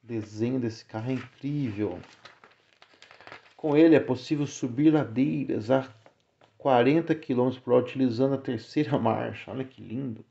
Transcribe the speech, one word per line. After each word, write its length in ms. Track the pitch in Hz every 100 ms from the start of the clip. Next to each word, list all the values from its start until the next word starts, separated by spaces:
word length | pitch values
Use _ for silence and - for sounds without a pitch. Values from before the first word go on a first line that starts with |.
O 40 | 113
desenho 540 | 117 107 107 117 131
desse 240 | 120 110
carro 260 | - 110 120
é 40 |
incrível. 840 | 131 - _ 139 147 131 101 104 90 - - - _ - _ _ _ _ _ - - - - _ _
Com 200 | 156 143
ele 180 | 165
é 60 | 147
possível 460 | - 123 - 151 143
subir 460 | - 123 120 156
ladeiras 800 | 156 117 113 143 156 - 92 107
a 180 | 135 131 - _ _ _ _ _ _
quarenta 560 | 143 127 123 156 160
quilômetros 480 | 156 - 123 127 127
por 120 | -
hora 100 | 123
utilizando 500 | 123 135 131 113 135
a 40 | 135
terceira 600 | 135 117 - - 143 143
marcha. 540 | 113 107 113 107 -
Olha 120 | 117
que 160 | 131 -
lindo. 440 | 98 120 139 110 -